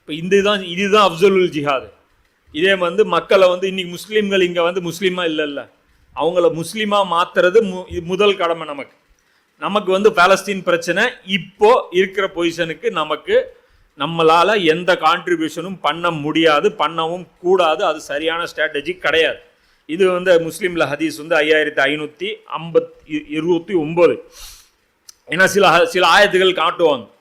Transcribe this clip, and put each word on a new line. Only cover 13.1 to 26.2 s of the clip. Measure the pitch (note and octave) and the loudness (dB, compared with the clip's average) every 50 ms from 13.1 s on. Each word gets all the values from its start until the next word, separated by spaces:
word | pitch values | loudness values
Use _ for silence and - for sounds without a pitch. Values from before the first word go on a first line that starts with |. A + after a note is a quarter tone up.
| D3+ D3+ D3 D#3+ G3+ B3+ C4+ - - _ _ _ _ _ _ _ _ - | -4 -6 -4 0 0 0 0 -2 -12 _ _ _ _ _ _ _ _ -8
நம்மளால | C#3 D3+ E3 E3 E3 D#3+ E3 F3 E3+ F#3 G#3+ G#3+ F#3 | -6 -6 -2 2 4 4 6 6 4 4 2 0 2
எந்த | E3+ D#3 E3+ F3 F3 F3+ E3 | 0 0 0 2 0 0 2
கான்ட்ரிபியூஷனும் | D#3+ D#3 E3 F3 E3+ F3 F3+ D#3+ D#3+ D#3 - F3 D#3+ F#3 G3 F3 | 2 2 2 2 0 -4 -2 -2 -2 -6 -6 -8 -10 -10 -12 -4
பண்ண | - C#3+ D3+ E3 F3 F3 | -4 -4 -4 0 -2 -2
முடியாது, | E3+ D#3 C#3+ D3+ D3+ D#3 E3 D#3+ D3+ D3 D3 G#3 | -2 -2 -4 -2 0 2 4 4 4 4 2 0
பண்ணவும் | - - D3+ D3+ E3 E3 E3 D#3+ E3+ F#3 F3 _ _ _ | 0 0 -4 -4 -2 -4 -4 -4 -6 -8 -12 _ _ _
கூடாது. | - F3 F#3 F#3 F3 D#3+ D#3 D#3+ G3+ | 0 0 2 4 4 2 2 0 0
அது | F3 D#3 D#3 | -2 -2 -4
சரியான | C#3 - C#3+ C#3+ D#3 D#3+ E3 E3 E3+ | -6 -8 -8 -4 -4 -4 -4 -4 -6
ஸ்ட்ராட்டஜி | E3 - - D#3 D#3 D3+ D3 C#3 D3 F3+ F3+ | -8 -4 -4 -4 -2 -2 -6 -6 -6 -10 -4
கிடையாது. | - D#3 D3 D#3+ D#3+ C#3+ A#2+ - - _ _ _ _ _ _ _ _ | -4 0 2 2 2 0 -2 -6 -12 _ _ _ _ _ _ _ _
இது | _ D3 F3 G3 F#3 | _ -2 0 0 2
வந்து | F#3 F3+ F3+ F#3 F3+ E3 | 2 0 2 4 4 4
முஸ்லீம்ல | E3 D#3+ D#3+ - G#3 F#3 F3 E3 D#3 C3+ C#3+ | 2 0 -8 -6 -6 -4 -2 -2 -2 -2 -2
ஹதீஸ் | D3 D#3+ D#3+ C#3+ C3+ D3 | -4 -4 -6 -6 -8 -6
வந்து | D#3+ E3+ | -2 0
ஐயாயிரத்தி | D#3 D3+ D3+ D#3 D#3 D#3 D3 D3+ D3+ | 0 2 2 2 2 2 0 0 0
ஐநூத்தி | C#3 C3+ D3 D3+ D3+ D3 D3+ _ F3+ G3+ A3 - _ - - D3+ | 0 0 0 -4 -6 -10 -10 _ -10 -10 -10 -12 _ -12 -12 -12
ஐம்பத்தி, | D#3+ E3+ E3 E3 E3 E3 - _ _ _ D3+ D3+ D3+ D3 | -10 0 0 0 -2 -2 -16 _ _ _ -10 -10 -8 -6
இருபத்தி | D3 D#3 D#3 E3+ F3+ E3 E3+ E3+ G#3 | -8 -6 -2 -2 -2 -2 -2 -2 -4
ஒன்பது. | F3 D3+ D3 E3+ E3+ F3 D#3 B2+ - - _ _ - - - - - _ _ _ _ _ _ _ _ _ _ - _ _ - | -2 -2 -2 0 2 2 2 2 0 -8 _ _ -20 -20 -20 -20 -20 _ _ _ _ _ _ _ _ _ _ -20 _ _ -10
ஏன்னா | - E3+ F#3+ | 0 2 2
சில | F3+ F3 G3 G#3 F3+ | 4 4 4 4 6
ஹ-, | E3+ E3+ F3 | 6 4 4
சில | - - F3+ F3+ E3+ E3+ | 2 2 0 2 4 6
ஆயத்துகள் | G3 | 6